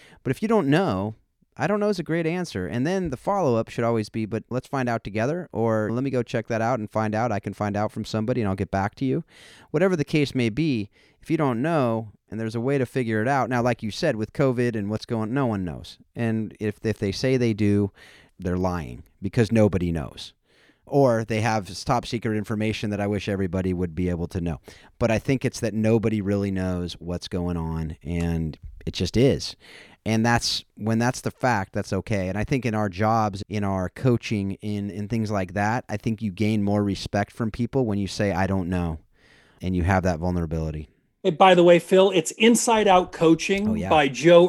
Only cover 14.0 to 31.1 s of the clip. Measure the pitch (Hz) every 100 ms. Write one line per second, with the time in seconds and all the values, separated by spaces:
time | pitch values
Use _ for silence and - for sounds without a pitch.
14 | 165 110 107 - 139 123 120 110 101 110
15 | - 117 107 135 127 104 90 64 - -
16 | _ - 117 110 107 - 107 - 110 104
17 | 101 92 131 131 120 104 104 101 101 -
18 | - - - - 90 90 92 87 65 60
19 | - _ 98 123 104 113 104 90 87 82
20 | 65 - - - _ _ _ _ - 143
21 | 135 113 113 110 113 110 87 95 - 123
22 | - 117 117 107 104 107 107 104 110 101
23 | 101 101 - 98 95 92 92 90 90 78
24 | 90 87 85 92 85 78 - - - -
25 | 117 110 - 135 127 - 113 104 110 113
26 | 110 107 98 101 101 95 92 90 87 -
27 | 82 87 - 87 87 87 82 80 80 78
28 | 71 87 85 82 80 - - - - -
29 | 90 110 131 80 - - - - - -
30 | - 110 117 117 - - - - 104 113
31 | 120